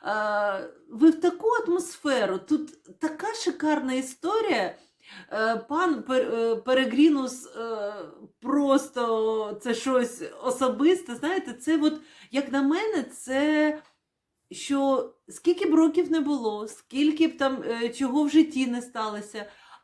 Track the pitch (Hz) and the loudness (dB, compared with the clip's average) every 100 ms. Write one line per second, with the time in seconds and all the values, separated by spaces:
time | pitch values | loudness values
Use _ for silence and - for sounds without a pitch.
0 | - 214 214 208 208 190 - - - 226 | -6 -2 0 0 0 -2 -8 -16 -10 4
1 | 320 320 349 - 440 480 339 349 - - | 6 6 2 0 0 0 0 -2 -4 -6
2 | 294 247 190 190 - 302 302 - - - | -2 0 0 -2 -2 -2 -2 -16 -20 -6
3 | 311 311 403 453 349 - 302 294 262 254 | -6 -4 -6 -4 -4 -2 0 0 0 -4
4 | 262 - 339 440 427 - 180 - _ _ | -4 -6 -2 0 0 0 -2 -6 _ _
5 | - - - 214 226 226 - 311 359 269 | -20 -20 -8 -2 0 -2 -2 -2 0 0
6 | - 254 - 226 226 226 254 262 240 247 | 0 0 0 0 0 0 2 2 2 6
7 | 320 277 254 254 - 220 226 220 202 208 | 6 6 -2 -8 -14 -10 -8 -6 -6 -8
8 | 156 - 214 _ 247 285 277 269 - 254 | -14 -18 -20 _ -2 2 4 2 2 -4
9 | 233 220 220 220 208 208 247 226 269 254 | 0 0 0 -2 -4 -6 -4 -2 2 2
10 | 233 - - - 254 254 262 214 302 359 | 0 -4 -14 -6 -4 0 0 4 4 4
11 | - 240 294 381 - 226 - 320 302 302 | -2 -6 -2 -2 -4 -8 0 2 2 0
12 | - - - 262 254 277 277 339 440 359 | -14 -20 -6 -4 -2 0 0 0 0 -2
13 | - - 254 262 302 302 302 302 - _ | -4 -10 -4 0 2 2 2 -2 -10 _
14 | _ _ _ _ - - - 277 269 254 | _ _ _ _ -20 -12 -2 0 2 2
15 | - - - - 339 349 370 320 320 349 | -2 -10 -20 -4 0 0 4 4 4 4
16 | 330 320 285 277 220 208 220 - - 262 | 2 0 0 -2 -2 -4 -10 -14 -8 0
17 | 302 311 320 - 269 262 - 233 233 233 | 2 4 0 2 -2 -2 -4 -2 -4 -2
18 | 269 285 294 302 311 262 254 240 240 226 | 0 0 4 4 4 2 -2 -4 -6 -6
19 | 214 214 208 214 208 - - - | -6 -8 -12 -14 -14 -18 -20 -12